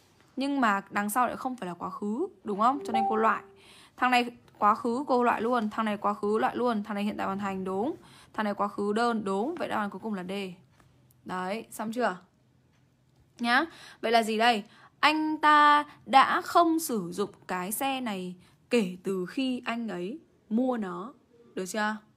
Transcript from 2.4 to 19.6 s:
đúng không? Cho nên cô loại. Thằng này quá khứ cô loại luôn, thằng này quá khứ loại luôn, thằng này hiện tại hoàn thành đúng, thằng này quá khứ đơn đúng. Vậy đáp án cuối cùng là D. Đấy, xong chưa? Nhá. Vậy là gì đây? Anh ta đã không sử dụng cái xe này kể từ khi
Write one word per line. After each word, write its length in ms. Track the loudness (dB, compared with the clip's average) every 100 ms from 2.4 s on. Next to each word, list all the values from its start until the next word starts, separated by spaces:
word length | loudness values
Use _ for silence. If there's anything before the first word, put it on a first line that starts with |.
đúng 160 | -8 0
không? 200 | 2 0 -2
Cho 80 |
nên 100 | 0 0
cô 60 | 2
loại. 280 | 2 0 -6 -20 -20 -20 -20 -2
Thằng 140 | 2
này 200 | 2 2 -6 -20 2
quá 180 | 2 4
khứ 280 | 0 -2 0
cô 160 | 2
loại 180 | 4 2
luôn, 280 | 0 0 0
thằng 160 | -2 -2
này 120 | -2
quá 160 | -2
khứ 240 | -2 -2 0
loại 180 | 0 0
luôn, 280 | 0 0
thằng 120 | -4 -4
này 80 |
hiện 140 | -4 -4
tại 80 | -4
hoàn 140 | -4
thành 240 | -6 -6
đúng, 320 | -4 -2 -4 -6 -12 -20 -12
thằng 100 | -6
này 100 | -4
quá 140 | -2 -4
khứ 260 | -2 -2
đơn 300 | 0 0 0
đúng. 320 | -2 -2 -2 -4
Vậy 120 | -4
đáp 100 | -4
án 120 | -4
cuối 100 | -8
cùng 100 | -8
là 100 | -8
D. 80 | -6 -8 -8 -12 _ _ _ _ _ _ -10
Đấy, 400 | -6 -6 -6 -8
xong 200 | -10 -6
chưa? 260 | -2 -2 -2 -10 _ _ _ _ _ _ _ _ _ _ -6
Nhá. 260 | 2 2 2 -6 -20 -8
Vậy 100 | 2
là 120 | 2
gì 140 | 2 2
đây? 260 | 4 2 -2 -14 -20 _
Anh 380 | 2 2 0 2
ta 480 | 4 6 8 6 2 -10 4
đã 360 | 6 6 4
không 380 | 2 4 4 4
sử 320 | 0 -4 -4
dụng 180 | -4 -6 -8 -8
cái 240 | -6 -6
xe 300 | -4 -4 -4
này 340 | -4 -6 -8 -12 -18 _ _
kể 280 | 0 0 -4
từ 220 | -4 -4 -4
khi 360 | -4 -2 -4